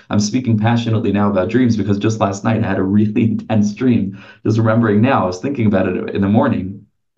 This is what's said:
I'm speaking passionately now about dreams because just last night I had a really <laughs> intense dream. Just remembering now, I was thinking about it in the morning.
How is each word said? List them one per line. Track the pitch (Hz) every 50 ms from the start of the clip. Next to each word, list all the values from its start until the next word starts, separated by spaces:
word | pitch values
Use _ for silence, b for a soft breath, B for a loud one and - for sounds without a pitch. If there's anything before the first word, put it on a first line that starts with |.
| B B
I'm | - 101
speaking | 104 - 127 127 120 117 110
passionately | 104 107 120 120 120 - 113 110 107 - 101
now | 98 104 104 104
about | 101 92 - -
dreams | - 131 127 117 104
because | 101 95 104 98 101
just | 107 110 107 -
last | 107 98 98 - -
night | 117 110 104 98
I | 92
had | 98 101
a | 95
really | 95 101 104 107 104 - 127 113
<laughs> | - -
intense | - - - 113 104 104 - -
dream. | - 127 127 117 98 98 95 B B B B B B _
Just | 110 110 117
remembering | 113 110 110 117 117 107 101 104 117
now, | 135 135 - -
I |
was | - - -
thinking | - 143 - 120 110
about | 101 - 95 95 92
it | - - - - -
in | 98 98
the | 98
morning. | 104 123 139 127 - - 92 92 101 - - _ _ _ _ _ _